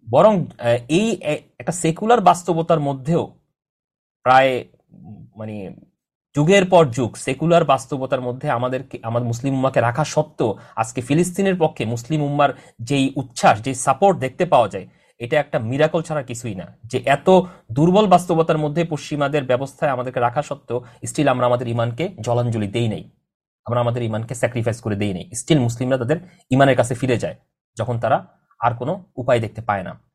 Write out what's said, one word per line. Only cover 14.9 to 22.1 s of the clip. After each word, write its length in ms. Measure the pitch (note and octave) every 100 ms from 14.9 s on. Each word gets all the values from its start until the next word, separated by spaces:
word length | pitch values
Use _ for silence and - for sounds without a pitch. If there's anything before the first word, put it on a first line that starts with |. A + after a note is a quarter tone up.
| _ _ _
এটা 200 | A#2 D3+
একটা 200 | D3 D#3
মিরাকল 420 | A2+ C3+ D#3 E3
ছাড়া 220 | D#3+ D3+
কিছুই 320 | B2 A#2 A#2 F#2+
না। 220 | - - -
যে 160 | - -
এত 240 | C#3 - F#3 F3+ - _
দুর্বল 360 | A2+ E3 F#3 G#3+
বাস্তবতার 500 | F3+ F3 D#3+ D#3+ D#3
মধ্যে 260 | D3+ D3
পশ্চিমাদের 600 | E3 D3+ - D3 C#3+ D3
ব্যবস্থায় 480 | C3 B2+ C3+ - D3+
আমাদেরকে 280 | B2+ B2 B2+
রাখা 220 | A#2+ A#2+
সত্ত্বেও 400 | D3 C#3 _ A#2 - -
still 260 | - - C#3+
আমরা 160 | B2+ B2
আমাদের 220 | B2 B2
ইমানকে 420 | A#2 A#2 A#2 F3